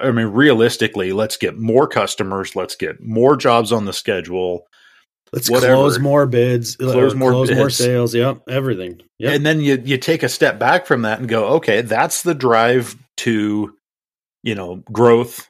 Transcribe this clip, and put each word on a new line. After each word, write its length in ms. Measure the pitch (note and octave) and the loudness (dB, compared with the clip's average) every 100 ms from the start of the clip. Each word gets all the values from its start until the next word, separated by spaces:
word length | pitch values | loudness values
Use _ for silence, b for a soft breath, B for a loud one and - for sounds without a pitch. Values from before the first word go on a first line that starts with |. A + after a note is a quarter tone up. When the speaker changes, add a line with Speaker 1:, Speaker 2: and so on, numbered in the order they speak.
Speaker 1:
I 60 | C3+ | 0
mean, 160 | A#2 A2+ | 0 0
realistically, 840 | G#2 D3 A#2 A#2+ - A2+ G2+ F#2 | 4 4 6 2 2 -4 -2 -4
let's 260 | F#2+ G#2+ - | -2 -4 -4
get 180 | F#2+ F2 | -6 -4
more 320 | A2+ A#2+ D3+ | 0 2 2
customers, 680 | A#2+ G2 - F#2+ G2 F#2+ | 0 -2 -4 -6 -6 -8
let's 220 | G2 F2+ - | -8 -8 -8
get 240 | E2 - | -10 -10
more 320 | A2+ A2+ B2+ E3+ | -6 2 2 4
jobs 360 | C3 A#2 G#2+ | 2 2 0
on 140 | A2+ G2+ | -2 -4
the 80 | |
schedule. 720 | - - G2 E2 F#2 F2+ F2 - b b b b _ _ | -6 -4 -4 -4 -6 -4 -6 -10 b b b b _ _
Speaker 2:
Let's 180 | - B2 | -8 0
Speaker 1:
Whatever. 240 | A#2+ B2+ | 2 4
Speaker 2:
close 240 | C3 C#3+ B2 | 4 4 2
more 280 | C#3 C#3+ C#3 | 2 2 2
bids, 480 | A#2+ B2 B2 A#2 - | 2 2 0 -4 -6
uh, 140 | C3 | -2
Speaker 1:
Close 220 | B2 C3 | 2 2
more 160 | C3 C3 | 2 2
Speaker 2:
close 180 | B2 C3 | 2 2
more 160 | B2 C#3 | 2 0
Speaker 1:
bids. 100 | B2+ | 0
Speaker 2:
sales. 380 | B2 B2 A#2+ | 0 0 0
Yep, 280 | A#2 B2+ - - | 0 -2 -2 -6
everything. 520 | C3 C3+ G2+ F2+ F2 _ - | -4 -4 -4 -8 -14 _ -8
Yep. 140 | A2+ | -2
Speaker 1:
And 120 | C#3+ D3+ | 0 0
then 140 | D#3+ | 0
you, 180 | C#3+ C3+ | 2 0
you 120 | A#2+ C3 | 0 -4
take 260 | - E3 | -2 -2
a 60 | B2+ | -2
step 300 | - C#3+ G#2+ | 0 0 2
back 260 | A#2 F3 - | 2 2 2
from 160 | C3 | -2
that 160 | A2 A2 | 0 -4
and 100 | B2 | -2
go, 260 | A2+ G#2+ | -2 0
Okay, 260 | D#3 D#3 G#2+ | 0 2 0
that's 420 | A#2+ A2 E3 - | 0 0 -2 -2
the 120 | F3 | -4
drive 600 | D#3 B2+ A2+ A2+ B2+ A#2 - _ - | -2 2 4 4 2 -2 -10 _ -8
to, 560 | - A2 G#2 G#2 G#2 - _ _ _ _ _ _ | -4 -2 -2 -4 -6 -12 _ _ _ _ _ _
you 100 | A2 | -8
know, 220 | G#2 F2+ F#2 - | -8 -10 -14 -8
growth, 560 | G#2+ A#2+ A#2 B2 - | 2 4 4 2 -8